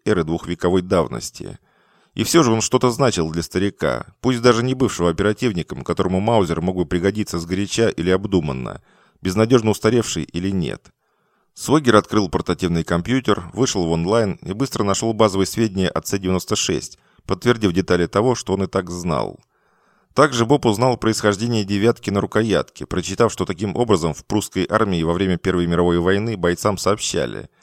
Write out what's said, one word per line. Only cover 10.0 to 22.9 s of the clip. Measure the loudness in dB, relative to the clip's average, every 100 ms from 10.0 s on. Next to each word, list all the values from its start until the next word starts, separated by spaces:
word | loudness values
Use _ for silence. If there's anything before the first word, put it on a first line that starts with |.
| 0 -6
или | -6 -4 -2
нет. | -2 -2 -6 -14 _ _ _ _ _ _
Свогер | -12 0 2 6 4
открыл | 4 0 0
портативный | -2 -2 -2 0 -2
компьютер, | 0 -2 0 -2 0 0 -2
вышел | -2 0 0
в | 0
онлайн | 0 2 2 2 -2
и | -8
быстро | -6 -4 -2
нашел | -2 0 -2
базовые | 2 2 4 0
сведения | 0 -2 0 -2
о | -2
Ц | -4 -2
девяносто | 0 -2 -2 -2
шесть, | -2 -4 -6 -14 _ _ -6
подтвердив | -2 0 2 2
детали | 2 2 2 2
того, | 2 2
что | 0 -2
он | -2
и | -2
так | -4 -4
знал. | -6 -4 -2 -4 -8 _ _ _ _ _ _ _
Также | 2 2 2 2
Боб | 2
узнал | 2 2 0 0
происхождение | 0 0 0 0 0 -2
"девятки" | 0 2 2 0 -2
на | -2
рукоятке, | 0 0 2 0 -2 -8
прочитав, | -8